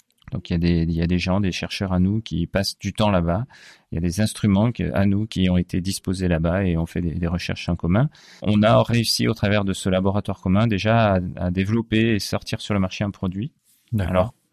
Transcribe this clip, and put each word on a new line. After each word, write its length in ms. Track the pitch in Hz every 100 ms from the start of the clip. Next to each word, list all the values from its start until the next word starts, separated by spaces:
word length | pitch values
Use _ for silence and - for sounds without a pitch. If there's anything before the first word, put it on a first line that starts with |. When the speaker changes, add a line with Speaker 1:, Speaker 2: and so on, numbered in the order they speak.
| - _ -
Speaker 1:
Donc, 160 | - -
il 60 |
y 20 | 90
a 20 |
des, 240 | 85 85
il 80 | 82
y 100 | 82
a 40 | 85
des 120 | 90
gens, 200 | 90 95
des 140 | 95
chercheurs 400 | - 87 - 95
à 80 | 92
nous 220 | 92 107
qui 240 | - 82 85
passent 320 | 98 98 -
du 160 | 101
temps 160 | - 107
là-bas. 340 | 95 85 90 131 - - - -
Il 40 | 80
y 20 |
a 20 |
des 220 | 87 92
instruments 500 | 107 - 107 98 117
que, 180 | - 85
à 100 | 65
nous 220 | 98 98 110
qui 240 | - 92
ont 80 | 90
été 240 | 87 90
disposés 460 | 90 95 - 92 92
là-bas 360 | 82 82 92
et 140 | 95 82
on 80 | 85
fait 160 | -
des, 120 | 85
des 120 | 85 85
recherches 420 | 87 - - -
en 80 | 87
commun. 320 | 87 101 151 - - -
On 200 | - 104
a 200 | 107 117
réussi, 460 | 113 117 113 - 117
au 60 |
travers 300 | 110 104 107
de 100 | 98
ce 160 | 92 98
laboratoire 500 | 92 95 101 98 95
commun, 260 | 95 95 117
déjà 500 | 98 101 117 107 95
à, 40 | 90 -
à 140 | 87
développer 640 | 90 95 117 113 110 113
et 40 | 104
sortir 420 | - 95 - 110
sur 100 | -
le 80 | 101
marché 240 | 92 -
un 60 | 104
produit. 420 | - 95 95 117 _ _ _ -
Speaker 2:
D'accord. 180 | 110 90
Speaker 1:
Alors, 240 | 92 113 - _